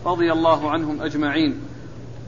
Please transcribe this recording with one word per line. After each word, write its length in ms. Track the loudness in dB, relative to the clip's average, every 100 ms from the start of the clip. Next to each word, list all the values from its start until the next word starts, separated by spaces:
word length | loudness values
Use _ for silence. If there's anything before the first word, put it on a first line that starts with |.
| -2
رضي 260 | 2 2
الله 400 | 4 4 4 2
عنهم 300 | 0 -2 -2
أجمعين: 580 | -4 0 0 2 0 0 -8 -14 -14 -14 -14 -14